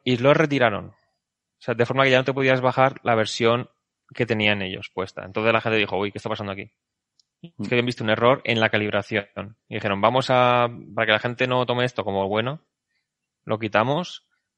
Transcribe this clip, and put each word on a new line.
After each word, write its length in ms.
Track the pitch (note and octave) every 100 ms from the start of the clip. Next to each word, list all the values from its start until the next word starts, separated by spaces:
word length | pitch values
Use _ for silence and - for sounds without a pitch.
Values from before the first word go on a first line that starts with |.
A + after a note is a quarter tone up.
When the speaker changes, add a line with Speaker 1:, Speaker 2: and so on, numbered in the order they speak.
Speaker 1:
y 140 | B2+ A#2+
lo 160 | C3+
retiraron. 540 | D3+ D#3 C3+ A#2 G2 F#2
O 720 | - _ _ _ _ _ _
sea, 140 | -
de 120 | A#2 A#2+
forma 180 | C3
que 60 | C3+
ya 80 | B2+
no 60 |
te 100 | C3
podías 260 | C3+ C3+ C3
bajar 360 | B2+ C3 C3 -
la 120 | B2
versión 560 | A2+ G#2+ - A2+ A#2+ - _ _ _ _
que 120 | - A#2
tenían 340 | A2 G#2 G2+
ellos 300 | F#2 G#2+ -
puesta. 300 | - F#2+ -
Entonces 260 | F#2+ G#2+ A2+
la 100 | A2+
gente 160 | A2+ A2
dijo, 180 | G2+ F#2+
"Uy, 140 | G2+
¿qué 60 | G#2+
está 100 | A2
pasando 240 | G#2+ G2+
aquí?". 180 | G2 F2+ _ _ _ _ _ _ _
Speaker 2:
Mm. 220 | E3+ -
Speaker 1:
Es 60 | G2+
que 60 |
habían 120 | B2 B2
visto 180 | A#2+
un 60 | A2
error 320 | A2 A#2+ C3+
en 160 | A2 A2+
la 80 | A2
calibración. 580 | G#2+ G#2 G#2 - G#2+ G2+ F#2+ G#2 - _
Y 80 | A2
dijeron, 240 | G#2+ G2
"Vamos 240 | A2 C3 C3+
a, 400 | B2+ B2 B2 A#2+ A#2+ -
para 120 | G#2 A2
que 60 |
la 60 | G#2+
gente 260 | A#2+ A#2 B2+
no 180 | B2+
tome 200 | B2 B2 B2
esto 180 | -
como 240 | G#2 G2 G2
bueno, 380 | G#2+ B2 D3+ _ _ _ _ _ _ _ _ -
lo 120 | A2
quitamos, 720 | A2 G#2 A#2+ D3+ F3+ - _ _ _